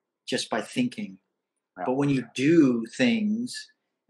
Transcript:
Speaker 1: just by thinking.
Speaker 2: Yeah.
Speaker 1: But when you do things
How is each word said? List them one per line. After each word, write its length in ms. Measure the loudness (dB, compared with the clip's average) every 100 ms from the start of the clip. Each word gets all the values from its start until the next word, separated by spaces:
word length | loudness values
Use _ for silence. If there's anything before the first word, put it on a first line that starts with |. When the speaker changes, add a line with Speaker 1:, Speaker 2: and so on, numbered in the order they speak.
| _ _ -6
Speaker 1:
just 240 | -6 -4
by 100 | -6
thinking. 560 | -4 -4 -4 -4 -12 -14 _ _ _ _ _ -8
Speaker 2:
Yeah. 60 | -4
Speaker 1:
But 80 |
when 160 | 0 0
you 160 | -2 -4
do 500 | -2 4 6 6 4 -4
things 840 | 0 2 2 0 -2 -6 -10 -16 _ _ _